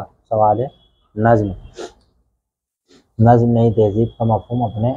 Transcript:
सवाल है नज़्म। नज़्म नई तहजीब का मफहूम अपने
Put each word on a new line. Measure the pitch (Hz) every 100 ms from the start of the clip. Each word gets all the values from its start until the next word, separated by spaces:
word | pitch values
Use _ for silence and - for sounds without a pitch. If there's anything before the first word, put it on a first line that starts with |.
| - _ -
सवाल | 110 107 107
है | 131 - _ _ _ 107
नज़्म। | 110 117 104 90 - - - _ _ _ _ _ _ _ _ _ _ _ _ -
नज़्म | 113 120 120
नई | 117 117
तहजीब | 110 107 101 113
का | - 113
मफहूम | 107 - 120
अपने | 120 107 120